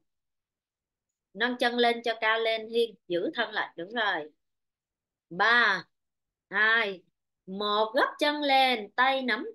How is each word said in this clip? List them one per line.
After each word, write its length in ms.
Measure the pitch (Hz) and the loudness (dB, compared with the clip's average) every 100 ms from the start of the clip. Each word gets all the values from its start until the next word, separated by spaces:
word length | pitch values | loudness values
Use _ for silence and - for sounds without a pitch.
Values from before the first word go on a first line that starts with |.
| _ _ _ _ _ _ _ _ _ _ _ _ _ | _ _ _ _ _ _ _ _ _ _ _ _ _
Nâng 220 | 190 240 247 | -4 -2 0
chân 180 | 247 240 | 0 2
lên 260 | 240 233 | 2 2
cho 100 | 233 226 | -2 -2
cao 180 | 220 226 | 0 0
lên, 300 | 226 226 220 | 0 -2 -2
hiên, 260 | 233 226 196 - | -2 -2 -4 -6
giữ 220 | 175 240 | -4 -4
thân 160 | 247 214 | -4 -4
lại. 240 | 208 - - | -4 -6 -8
Đúng 160 | 175 | -10
rồi. 360 | 233 214 175 151 _ _ _ _ _ _ _ _ _ - | -4 -4 -4 -6 _ _ _ _ _ _ _ _ _ -10
Ba, 540 | 170 214 240 220 185 - _ _ _ _ _ - | 0 2 4 4 0 -4 _ _ _ _ _ -6
hai, 520 | 196 220 226 208 180 - _ _ _ - | 0 2 2 0 -6 -14 _ _ _ -12
một, 460 | 196 208 208 220 | -6 -2 0 0
gấp 200 | 262 - - | 2 0 0
chân 240 | 294 294 | -2 0
lên, 480 | 285 269 262 240 202 - | 2 4 4 0 -4 0
tay 260 | 262 269 | 2 2
nắm 240 | 254 226 427 | -2 -4 -6